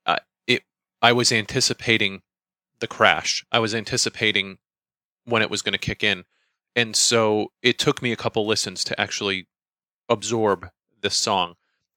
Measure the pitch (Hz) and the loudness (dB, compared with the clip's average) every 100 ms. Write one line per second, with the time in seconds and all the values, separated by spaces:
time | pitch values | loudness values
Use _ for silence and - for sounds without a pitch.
0 | - - - _ - 123 - _ _ _ | -2 -2 -4 _ -2 -2 -2 _ _ _
1 | 117 120 117 113 101 131 - - - 110 | 4 4 2 0 -2 -2 -2 -2 0 0
2 | 101 95 _ _ _ _ _ _ - - | 0 -6 _ _ _ _ _ _ -8 2
3 | 104 80 - - - 120 113 113 101 123 | 4 4 -2 -6 -2 -2 0 -2 -4 -2
4 | 113 - 110 101 98 95 _ _ _ _ | -2 0 0 0 -4 -12 _ _ _ _
5 | _ _ - 113 107 104 - 98 - 104 | _ _ -2 0 2 -2 -4 -4 -4 -2
6 | 107 95 - _ _ _ _ 120 113 107 | -2 -2 -8 _ _ _ _ -2 0 0
7 | - 117 110 107 104 _ 127 - 151 - | 2 4 4 2 -2 _ 0 2 0 0
8 | 123 110 117 113 107 104 104 92 - - | -4 -4 -4 -2 -2 -2 -2 -6 -6 -4
9 | 101 - 101 95 85 _ _ _ _ _ | -4 -2 -4 -4 -8 _ _ _ _ _
10 | - 113 98 117 107 92 92 _ _ _ | -2 -2 0 0 2 0 -4 _ _ _
11 | 101 - - 98 87 87 _ _ _ | -4 -2 0 0 -2 -8 _ _ _